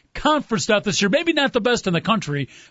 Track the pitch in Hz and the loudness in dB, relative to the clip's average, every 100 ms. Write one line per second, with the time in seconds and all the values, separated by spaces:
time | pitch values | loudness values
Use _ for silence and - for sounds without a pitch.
0 | _ - 302 302 - 214 - 208 208 160 | _ -4 0 0 0 -2 0 0 0 0
1 | 202 269 339 311 277 247 247 240 196 170 | 2 2 0 0 0 0 0 0 0 0
2 | 175 220 151 143 131 - - | 0 -2 -2 -4 -6 -12 -20